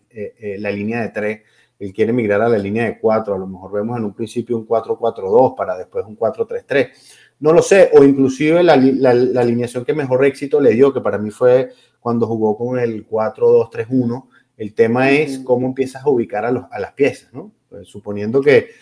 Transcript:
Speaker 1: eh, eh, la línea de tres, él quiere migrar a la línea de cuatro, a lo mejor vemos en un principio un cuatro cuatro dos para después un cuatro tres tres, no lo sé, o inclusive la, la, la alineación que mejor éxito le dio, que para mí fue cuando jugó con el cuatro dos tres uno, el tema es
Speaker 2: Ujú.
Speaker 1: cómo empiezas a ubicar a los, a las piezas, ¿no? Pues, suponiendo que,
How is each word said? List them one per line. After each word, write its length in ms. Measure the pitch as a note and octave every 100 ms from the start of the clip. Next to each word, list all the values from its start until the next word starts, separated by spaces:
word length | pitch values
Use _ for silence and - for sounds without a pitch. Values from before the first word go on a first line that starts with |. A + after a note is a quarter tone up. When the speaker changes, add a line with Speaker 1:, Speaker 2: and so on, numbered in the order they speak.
| _
Speaker 1:
eh, 240 | A2 G2 _
eh, 180 | G#2+ G2
la 120 | G#2
línea 320 | G2+ G#2 A#2
de 80 | G#2
tres, 320 | G#2+ G#2+ G#2+ _ _ _ _
él 140 | G2+
quiere 200 | G2+ A2
migrar 260 | B2 G#2+ G2+
a 80 | A#2
la 80 | A2
línea 280 | G2 A2
de 140 | A2+ -
cuatro, 360 | A2 A2 G#2+
a 40 | F#2+
lo 80 | F#2+
mejor 240 | F2+ F#2+
vemos 260 | G#2 A2 A#2+
en 60 |
un 100 | G#2
principio 420 | G2+ A2 B2 A2+ A2+
un 80 |
cuatro 320 | A2 A2+ A#2 A2+
cuatro 320 | A2+ A2 F#2+
dos 220 | A2+ B2+
para 220 | - F#2+ F#2
después 300 | F2 G2 G2+
un 100 | G#2+
cuatro 300 | A2 G#2+ A2
tres 180 | F#2+ -
tres, 600 | C#3 B2+ _ - - _ -
no 120 | D3+
lo 80 | E3
sé, 300 | D#3+ D3 -
o 100 | D3
inclusive 600 | C#3 C3+ C3+ C3+ D3+ F3
la, 140 | F3+ C#3
la, 340 | C3 C3+ C3
la 280 | B2 B2 B2+
alineación 420 | A#2+ A#2 A#2+ B2+
que 80 | A#2+
mejor 320 | D3+ C3+ B2+
éxito 340 | C#3 C3+ C#3 D3
le 120 | C3
dio, 200 | A2+ C#3
que 120 | B2
para 160 | G#2 G2+
mí 120 | G#2+
fue 380 | - B2+ B2+ B2+ - _ _
cuando 260 | A#2+ A#2 A2
jugó 300 | A2+ A2 G#2+
con 220 | B2 B2+
el 260 | A#2 A2
cuatro 460 | - A2 A2 - A#2+
dos 180 | A#2+ A2+
tres 200 | A#2 A2+
uno, 400 | C3 A#2 B2+ _ _ _ -
el 180 | G#2
tema 360 | - A2+ A#2+ C3+
es 260 | C#3+ D3 C3
Speaker 2:
Ujú. 80 |
Speaker 1:
cómo 220 | B2+ B2 B2+
empiezas 380 | C3 C3 B2+
a 40 | C#3+
ubicar 360 | B2 A2 G#2
a 60 | A#2
los, 140 | B2 -
a 80 | G#2+
las 140 | F#2+
piezas, 400 | - C#3 - _
¿no? 200 | B2 G#3 _ _
Pues, 200 | F#2 F2+
suponiendo 520 | G#2 G#2 G2+ G#2+ C3+
que, 280 | C#3+ B2 - -